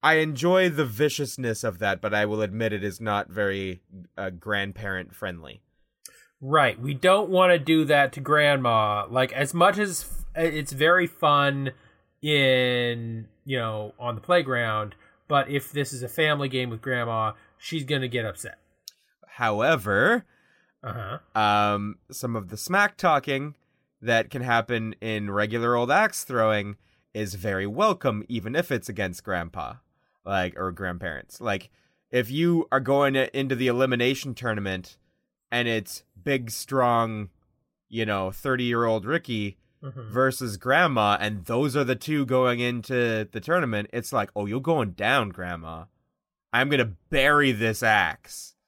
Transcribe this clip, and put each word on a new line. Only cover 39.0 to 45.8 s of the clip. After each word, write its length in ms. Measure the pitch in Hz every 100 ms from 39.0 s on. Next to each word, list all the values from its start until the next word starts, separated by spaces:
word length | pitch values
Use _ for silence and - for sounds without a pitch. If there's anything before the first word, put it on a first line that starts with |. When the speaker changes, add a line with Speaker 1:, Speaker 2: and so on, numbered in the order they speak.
Speaker 1:
Ricky 540 | 98 165 165 113 101 - _ _
Speaker 2:
Mm-hmm. 300 | 139 131 110
Speaker 1:
versus 420 | 110 131 127 123 101
grandma, 600 | 123 143 175 123 104 101
and 240 | 107 104
those 320 | 85 117 147 135
are 80 |
the 100 | 127
two 300 | 127 - 151
going 340 | 131 127 127 120
into 680 | 123 123 107 127 120 110 107
the 100 | 113
tournament, 500 | 92 175 139 107 104
it's 220 | 120 110
like, 160 | 123 101
"Oh, 120 | - 104
you're 120 | 120
going 300 | 135 160 107
down, 360 | 87 104 139 107
grandma. 560 | 90 90 85 82 82